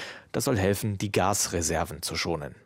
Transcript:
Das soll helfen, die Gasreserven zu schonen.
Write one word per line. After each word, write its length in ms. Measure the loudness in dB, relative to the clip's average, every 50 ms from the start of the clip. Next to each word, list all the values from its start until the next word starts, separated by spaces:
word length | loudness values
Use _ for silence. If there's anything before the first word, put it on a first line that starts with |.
| -10 -12 -14 -16 -18 -6
Das 120 | -4 0 2
soll 160 | 2 2 4
helfen, 400 | 4 4 2 2 0 -2 -2 -2
die 120 | -2 0
Gasreserven 920 | 2 2 4 4 4 2 0 0 0 0 0 0 0 0 -2 -2 -6 -8 -6
zu 120 | -6 -4
schonen. 380 | -2 -2 -2 -2 -2 -4 -8 -12 -14 -20